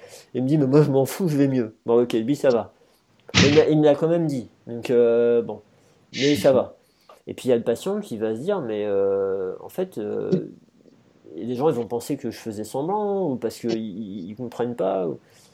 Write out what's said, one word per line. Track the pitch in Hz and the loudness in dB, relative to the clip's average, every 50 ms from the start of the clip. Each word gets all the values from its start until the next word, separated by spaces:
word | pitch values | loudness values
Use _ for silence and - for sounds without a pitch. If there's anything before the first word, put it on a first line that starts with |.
| - - - - - _ - | -20 -20 -20 -20 -20 _ -6
Il | 123 | -4
me | 127 135 | 0 2
dit, « | 156 156 | 2 2
Mais | 139 | 4
moi | 131 139 156 | 4 6 6
je | 147 139 | 6 6
m'en | 131 135 135 | 4 2 2
fous, | 131 - - 196 165 | 2 -2 -2 -2 0
je | 147 139 | 2 2
vais | 143 135 | 2 2
mieux. » | 135 127 110 107 - _ _ | 2 0 -2 -2 -6 _ _
Bon, | 120 117 120 | 2 4 4
ok, | 123 120 | 4 4
lui | - 113 110 123 143 | 0 -2 0 0 -2
ça | 143 - 135 | 2 2 2
va. | 120 110 101 - - _ _ _ _ _ _ _ _ _ _ - - | 2 2 0 -4 -10 _ _ _ _ _ _ _ _ _ _ -2 2
Mais | - 139 143 | 4 4 6
il | 147 | 6
m'a, | 156 - - | 6 6 6
il | 156 151 | 4 4
me | 151 | 4
l'a | 147 143 | 4 4
quand | - 165 160 | 4 2 0
même | 170 175 165 | 0 0 0
dit, | 156 139 123 101 - _ _ _ | -2 -2 -4 -6 -10 _ _ _
donc, | - 117 117 - - | -12 -12 -8 -2 0
euh, | 123 120 120 117 117 117 120 120 120 120 | 2 4 4 4 4 4 4 4 2 2
bon, | 110 110 104 101 - _ _ _ _ _ _ _ _ _ | 0 -2 -8 -12 -14 _ _ _ _ _ _ _ _ _
mais | - 113 135 147 147 | -6 -2 0 2 2
ça | - - 143 | 4 4 4
va. | 131 117 101 - - _ _ _ _ _ _ - - _ _ | 4 4 2 -2 -8 _ _ _ _ _ _ -20 -20 _ _
Et | - | -14
puis | 107 - - | -14 -6 0
il | 127 | 0
y | 120 | 0
a | |
le | 117 | 2
patient | 107 123 113 - - 185 202 214 | 2 0 -2 -2 -2 -4 -4 -4
qui | 202 - 120 104 | -6 -8 -6 -6
va | 110 110 110 | -4 -4 -4
se | 113 | -4
dire, « | 147 196 208 185 | -4 -4 -4 -4
Mais, | 135 113 107 104 104 | -4 -4 -4 -4 -2
euh, | 104 98 98 98 98 98 98 98 98 95 98 92 92 - - | 0 0 0 0 0 0 0 -2 -2 -2 -4 -6 -6 -8 -10
en | - 101 | -14 -12
fait, | - 180 185 185 - | -8 -8 -8 -6 -6
euh, | 123 104 104 107 104 101 101 135 175 - - 87 80 _ _ _ _ _ _ _ _ _ _ _ _ _ 53 76 | -8 -6 -6 -6 -4 -2 -2 -2 -2 -2 -6 -14 -20 _ _ _ _ _ _ _ _ _ _ _ _ _ -18 -14
les | 80 104 117 123 | -10 -8 -8 -4
gens | 120 147 160 | 0 0 0
ils | 131 | 0
vont | 120 117 | 0 -4
penser | 95 120 120 - - 147 143 | -4 -6 -8 -6 -6 -8 -6
que | - 113 | -6 -8
je | 110 | -10
faisais | - - 113 104 104 107 | -8 -10 -10 -8 -8 -10
semblant, | - - 135 147 170 202 214 208 202 196 196 185 | -8 -6 -6 -4 -4 -4 -4 -2 -2 -2 -2 -2
ou | 151 127 | -2 -4
parce | 113 120 110 - - | -4 -6 -6 -8 -6
que | - 117 | -4 -4
ils, | 113 113 110 107 85 107 110 95 98 107 82 95 | -4 -4 -4 -8 -10 -10 -10 -10 -10 -12 -12 -12
ils | 104 | -12
comprennent | - 123 117 - - 120 123 120 | -10 -12 -10 -6 -6 -4 -4 -4
pas, | 123 180 190 196 190 180 160 | -2 -2 -2 -2 -2 -2 -4
ou », | - - _ _ _ _ - _ | -6 -8 _ _ _ _ -20 _